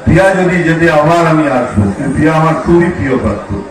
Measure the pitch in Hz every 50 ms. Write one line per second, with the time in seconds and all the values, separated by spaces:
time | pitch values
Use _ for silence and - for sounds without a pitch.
0 | - - 156 175 190 196 190 185 185 175 180 175 160 165 160 156 165 165 156 151
1 | 151 156 170 175 165 165 156 151 151 143 131 123 120 - - 95 98 98 - -
2 | - - - 151 151 156 160 160 160 160 160 - - 170 175 170 175 180 175 -
3 | 147 135 127 - 104 107 101 101 - - - - - -